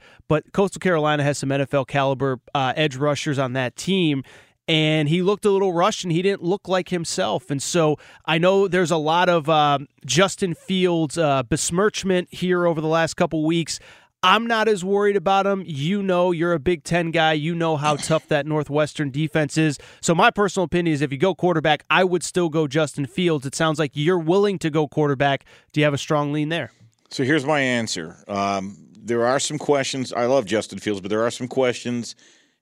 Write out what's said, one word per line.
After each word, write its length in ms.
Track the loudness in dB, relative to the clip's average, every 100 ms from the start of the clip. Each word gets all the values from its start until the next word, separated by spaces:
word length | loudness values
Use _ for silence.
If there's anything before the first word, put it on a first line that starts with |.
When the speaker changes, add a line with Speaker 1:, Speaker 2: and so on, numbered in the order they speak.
| -10 -20 -2
Speaker 1:
but 260 | -2 0
Coastal 280 | -2 -2 0
Carolina 420 | 0 2 2 2
has 140 | 0 -2
some 160 | -2
N 80 | -2
F 140 | 0
L 100 | -2
caliber, 560 | 0 0 0 0 -2 -4 -4
uh, 180 | -2 -2 0
edge 200 | -2 0
rushers 420 | -2 -2 -2 -2
on 140 | -2
that 220 | -2 -6 -6
team. 460 | -2 0 2 0 -6 -18 -20 _ -2
And 420 | 0 2 2 2
he 120 | 2
looked 240 | 0 2
a 60 | 2
little 220 | 2 2
rushed, 320 | 2 0 0
and 80 | -2
he 100 | 0
didn't 200 | 0 -2
look 240 | -2 -4 -2
like 220 | -4 -2
himself. 640 | -6 -4 -4 -2 -4 -4
And 120 | -6
so 360 | -2 2 2 0 -6 -14
I 140 | -4 0
know 300 | 2 2 2
there's 220 | 0 0
a 60 | 0
lot 320 | 2 2 4
of, 220 | 2 2
um, 360 | 2 4 2 -4 _ -2
Justin 480 | 2 2 0 -4
Fields, 640 | -6 -4 0 2 2 -2 0
uh, 240 | 0 0
besmirchment 840 | 0 -2 -2 0 0 0 -2 -2 -2
here 360 | -6 -2 2 2
over 140 | 0
the 60 | 0
last 280 | 0 0
couple 300 | 0 -2 0
weeks. 360 | 0 0 -2 -8 -14 -20 _ _
I'm 240 | 2 4 2
not 220 | 0 2
as 160 | 0
worried 320 | 0 0 2 2
about 300 | 2 2 2
him. 160 | -2
You 380 | -4 -4 -2 -2
know, 280 | 0 2 2
you're 220 | 2 0
a 60 | 0
Big 260 | 0 -2
Ten 260 | 0 -2 0
guy. 220 | 2 2
You 220 | 2 -2
know 240 | -2 0 0
how 180 | 0 0
tough 320 | 0 -2 0
that 160 | -2
Northwestern 640 | 0 -2 0 0 -2 -2 -4
defense 460 | -2 -2 0 0 0
is. 220 | 0 -2 -12 -4
So 120 | 0
my 160 | 4 4
personal 340 | 4 0 0
opinion 280 | -2 0 0
is 80 | 0
if 100 | -2
you 60 | 0
go 180 | 0
quarterback, 500 | 2 0 2 2 0 2
I 160 | 2
would 180 | 2 0
still 280 | -2 -2 0
go 180 | 0 0
Justin 380 | 0 -2 -2 -6
Fields. 400 | -2 0 0 -4
It 80 |
sounds 240 | -2 -2 0
like 140 | -2
you're 240 | 0 0 0
willing 400 | 2 2 2 0
to 100 | -2
go 180 | 0 0
quarterback. 600 | 0 0 2 0 0 -6 -20 _
Do 80 | 0
you 60 | 2
have 80 |
a 40 | 0
strong 360 | 0 0 0
lean 160 | -2 -2
there? 200 | -4 -6 -12 -20 _ _
Speaker 2:
So 160 | -4
here's 220 | 0 2 2
my 140 | 0
answer. 640 | 2 0 -2 -6 -10 -14 -6
Um, 480 | -2 0 -2 -6 -14 -20
there 300 | -16 -4 0
are 160 | 0 0
some 160 | -2 -4
questions. 560 | 0 0 0 -6 -6
I 140 | -2 2
love 180 | 2
Justin 360 | 2 -2 -4 -6
Fields, 200 | -4 -4
but 80 | -4
there 160 | -2
are 60 | -2
some 180 | -4 -6
questions 640 | 0 0 -2 -6 -6 -8 -14 _ _ _ _